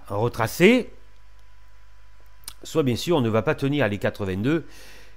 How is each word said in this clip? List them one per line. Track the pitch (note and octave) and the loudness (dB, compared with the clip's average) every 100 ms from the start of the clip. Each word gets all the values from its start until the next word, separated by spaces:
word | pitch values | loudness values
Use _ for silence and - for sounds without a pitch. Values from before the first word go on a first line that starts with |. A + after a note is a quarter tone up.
| - | -6
retracé. | G2+ A#2 - A2 - F3+ B3 - - - - - - - - - - - - - - - - - - | 0 0 0 -2 6 8 8 2 -10 -16 -16 -16 -16 -16 -16 -16 -16 -16 -16 -16 -16 -16 -14 -14 -14
Soit | - D#3+ | -4 2
bien | C#3 A2 | 2 2
sûr | - E3 | 2 4
on | |
ne | A#2 | 4
va | A2 | 4
pas | D#3 | 2
tenir | C#3+ C3+ C#3+ A2 | 2 2 2 2
les | G2+ | 2
quatre-vingt-deux | A2 - G2 F#2 A#2 D#3+ - - - - - | -2 -2 -2 0 2 0 -2 -12 -14 -14 -14